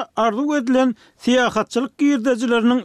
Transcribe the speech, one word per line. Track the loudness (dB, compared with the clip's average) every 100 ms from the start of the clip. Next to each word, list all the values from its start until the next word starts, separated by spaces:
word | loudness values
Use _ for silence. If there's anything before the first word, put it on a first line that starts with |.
| -4 -2
arzuw | -2 -2 -2 -2
edilen | 0 0 0 -2 _ _
siýahatçylyk | 0 2 2 -2 -4 -4 -6 -2
girdejileriniň | 0 0 0 -2 0 2 2 0